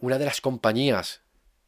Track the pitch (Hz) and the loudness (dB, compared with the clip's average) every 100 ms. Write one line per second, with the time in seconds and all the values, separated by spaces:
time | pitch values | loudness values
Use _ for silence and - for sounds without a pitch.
0 | 123 131 143 - - 123 113 113 139 107 | -2 0 0 -2 -4 0 2 2 2 0
1 | 87 - _ _ _ _ | -2 -10 _ _ _ _